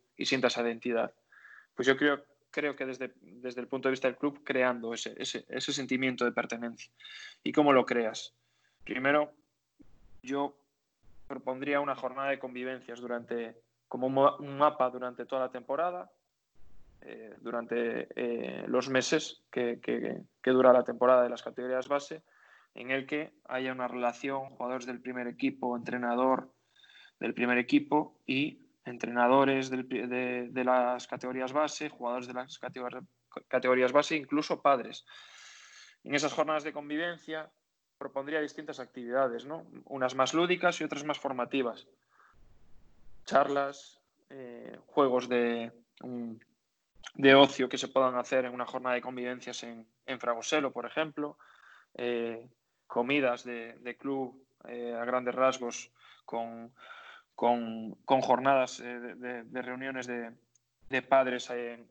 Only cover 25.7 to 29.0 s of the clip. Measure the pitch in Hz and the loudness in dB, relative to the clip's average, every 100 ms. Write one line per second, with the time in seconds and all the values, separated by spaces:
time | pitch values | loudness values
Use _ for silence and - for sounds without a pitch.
25.7 | 120 117 123 120 120 131 131 - _ _ | -2 -4 -2 0 2 4 2 0 _ _
26.7 | _ - - - _ 113 120 123 123 120 | _ -20 -20 -20 _ -4 0 2 2 4
27.7 | 147 143 151 - - - 135 151 - _ | 2 4 0 0 -8 -4 -2 -2 -6 _
28.7 | _ 127 120 | _ -12 -8